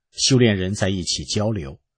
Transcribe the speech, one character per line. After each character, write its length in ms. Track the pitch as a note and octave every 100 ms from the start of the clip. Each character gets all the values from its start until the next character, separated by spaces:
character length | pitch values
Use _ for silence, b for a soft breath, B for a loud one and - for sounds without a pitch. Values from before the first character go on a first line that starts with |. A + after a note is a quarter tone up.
| _
修 260 | - - C3
炼 180 | A#2+ G2
人 200 | F#2 G#2
在 140 | F#2+
一 140 | F#2+
起 220 | E2 - D2+
交 260 | G#2+ G#2
流， 300 | G#2+ C#2 - _